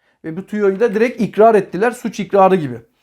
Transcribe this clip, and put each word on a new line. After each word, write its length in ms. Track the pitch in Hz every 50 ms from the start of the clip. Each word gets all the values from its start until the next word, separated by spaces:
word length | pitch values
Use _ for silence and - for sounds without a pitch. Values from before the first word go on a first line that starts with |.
| _ _ _ _ -
Ve 140 | 160 160 175
bu 80 | -
tüyoyu 340 | - - 214 208 196 196 190
da 160 | 233 233 190
direkt 260 | 220 226 254 254 -
ikrar 340 | 220 - - 190 214 226 220
ettiler, 360 | 202 190 - - 175 214 247
suç 280 | 226 - - 226 - -
ikrarı 360 | 196 - - 202 190 185 185
gibi. 220 | 185 151 131 120 107 - _ _ _